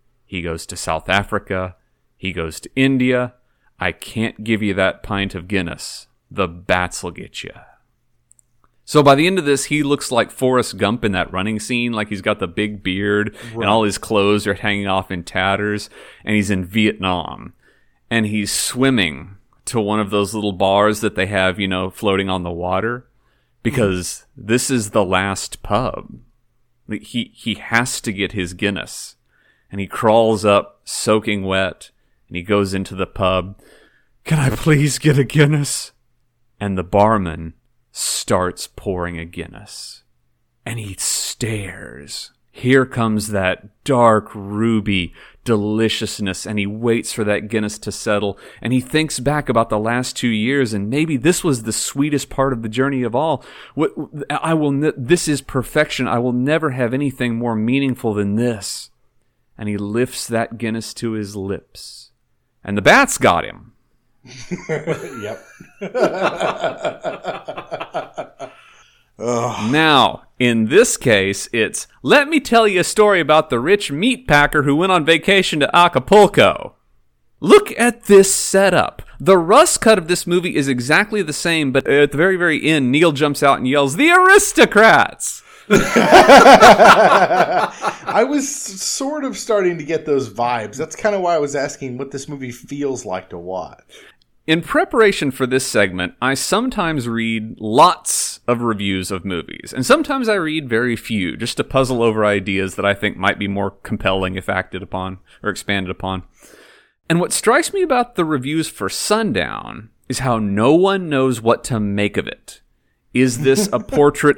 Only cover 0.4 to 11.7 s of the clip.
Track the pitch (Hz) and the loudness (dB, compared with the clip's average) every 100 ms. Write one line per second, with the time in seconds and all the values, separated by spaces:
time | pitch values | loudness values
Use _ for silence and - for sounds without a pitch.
0.4 | 85 82 - 90 - 80 - 95 101 104 | -8 -8 -10 -10 -6 -4 0 -2 0 -6
1.4 | - 95 92 - _ _ _ _ 95 87 | -6 -6 -6 -10 _ _ _ _ -10 -6
2.4 | 80 - - - 135 135 127 127 123 - | -8 -10 -8 0 0 2 0 -2 -4 -10
3.4 | _ _ _ _ 90 - - - 110 - | _ _ _ _ -6 -6 -10 -6 -6 -6
4.4 | 107 110 104 95 95 - - 101 98 95 | -4 -2 -2 0 -2 -2 -6 -6 -6 -8
5.4 | 90 98 87 - - - - _ _ - | -6 -4 -4 -8 -14 -16 -20 _ _ -6
6.4 | 92 85 90 90 90 - 90 82 - - | -6 -6 -2 -2 -2 -6 -12 -12 -16 -16
7.4 | - - - _ _ _ _ _ _ _ | -16 -18 -20 _ _ _ _ _ _ _
8.4 | _ _ _ _ - 151 143 139 165 190 | _ _ _ _ 0 4 6 6 4 0
9.4 | 143 139 - 147 139 143 - 120 107 - | 0 0 0 -2 0 -2 0 -2 -2 0
10.4 | 127 127 113 98 101 120 113 92 85 92 | 0 2 0 -2 -2 0 -2 -2 -4 -4
11.4 | 98 107 - | -4 -6 -4